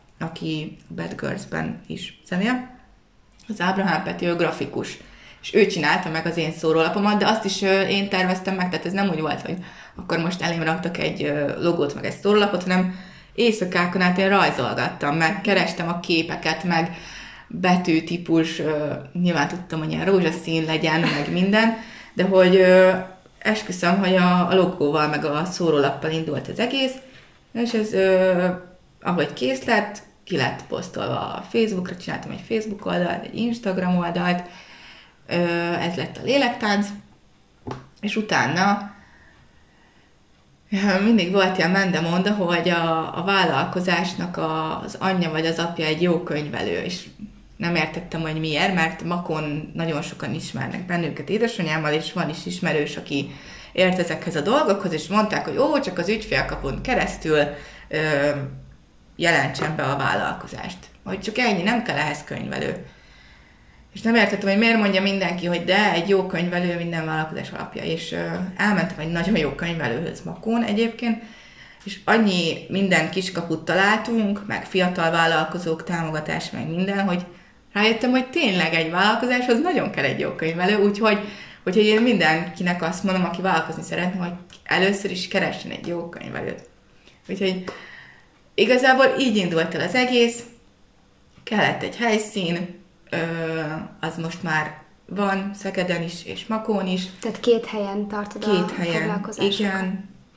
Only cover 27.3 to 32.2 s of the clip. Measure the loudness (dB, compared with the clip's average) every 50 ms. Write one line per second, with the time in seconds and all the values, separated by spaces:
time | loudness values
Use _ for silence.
27.3 | _ _ _ _ -6 -4 -2 0 0 0 0 0 2 2 4 4 6 6 4 4
28.3 | 4 4 2 2 0 -2 -8 -14 -20 -20 _ _ _ _ -4 -2 0 0 0 -2
29.3 | -2 -2 -2 -2 -2 -2 0 2 2 2 2 0 -6 -12 -16 -20 _ _ _ -4
30.3 | -2 0 0 0 -2 -4 -8 -8 -6 -6 -6 -8 -6 -6 -4 -4 -4 -4 -4 -6
31.3 | -8 -10 -10 -2 0 2 2 2 0 -2 -4 -6 -8 -10 -8 -8 -8 -8